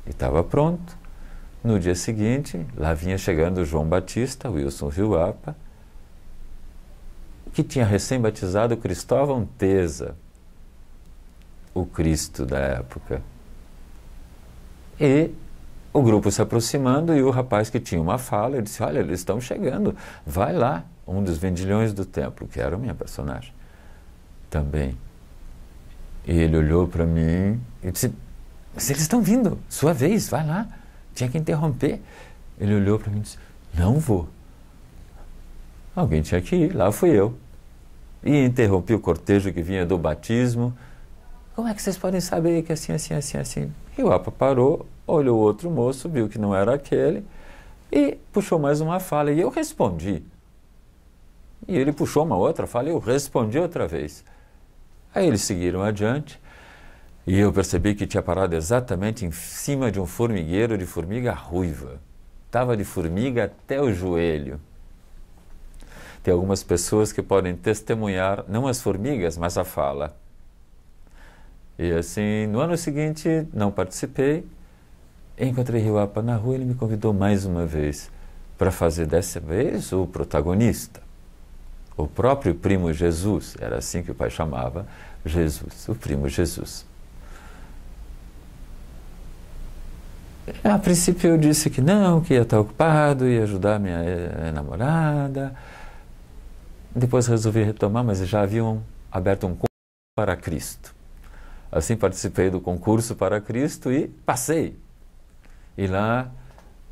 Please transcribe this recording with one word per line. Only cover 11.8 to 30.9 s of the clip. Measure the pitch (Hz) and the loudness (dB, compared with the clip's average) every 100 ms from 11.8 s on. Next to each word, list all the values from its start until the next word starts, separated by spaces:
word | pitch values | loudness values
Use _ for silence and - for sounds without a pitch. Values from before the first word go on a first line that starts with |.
Cristo | 87 - 80 76 - - 64 | -4 0 2 2 -2 -6 -4
da | 67 | 0
época. | 69 64 62 - - 65 - - - - - - - - - - - - - - - - - - | 0 -2 -6 -12 -8 -8 -8 -16 -18 -18 -18 -20 -20 -18 -18 -18 -18 -20 -20 -20 -18 -18 -18 2
E | 147 139 160 - - - - - - | 4 6 4 -2 -12 -16 -16 -16 -2
o | 143 | 4
grupo | 120 107 101 | 6 6 4
se | - | 2
aproximando | 104 117 117 147 131 135 170 | 2 2 0 2 4 4 4
e | 156 | 4
o | 131 | 4
rapaz | 127 123 104 107 | 4 2 2 2
que | 123 | -2
tinha | - 87 | 0 0
uma | 80 120 | 2 0
fala, | 120 104 113 139 | 0 0 0 0
ele | |
disse, | 101 - | -4 -4
"Olha, | 127 147 | -2 0
eles | 85 85 | -2 -2
estão | - 101 | -2 -4
chegando, | 123 - 175 160 208 - - - | -4 -4 -2 0 -2 -2 -10 -14
vai | - 82 120 | -6 -2 0
lá", | 175 120 165 - - - | 2 0 0 -8 -16 -6
um | 92 | -2
dos | 98 82 | 0 0
vendilhões | 92 87 95 104 113 | -2 -2 0 2 0
do | 101 | -2
templo, | 92 - 67 - 60 | -6 -4 -6 -8 -10
que | - | -6
era | 69 87 | -4 -4
o | |
meu | 127 | -6
personagem | - - - 71 64 - - - - - - - - - - - | -8 -10 -8 -8 -8 -12 -18 -20 -20 -20 -20 -20 -20 -20 -20 -6
também. | 78 71 73 67 62 - - - - - - - - - - - - | -2 0 0 -2 -4 -12 -18 -20 -18 -16 -16 -18 -20 -18 -16 -14 -12
E | - | 0
ele | 85 82 80 | 4 6 6
olhou | 76 85 90 | 6 4 4
pra | 80 | 2
mim | 82 82 80 87 98 117 123 - | 2 2 2 2 2 0 -4 -8
e | 92 | -6
disse, | - 123 123 - - - - - | -2 -2 -4 -12 -18 -18 -20 -16
"Mas | - - | -6 -4
eles | 139 | -2
estão | 156 240 | 2 4
vindo, | 185 233 214 - - | 4 4 2 0 -6
sua | - 143 | 0 2
vez, | 156 139 214 - | 4 4 2 0
vai | 131 156 | -2 0
lá." | 170 226 - - | -2 -4 -10 -18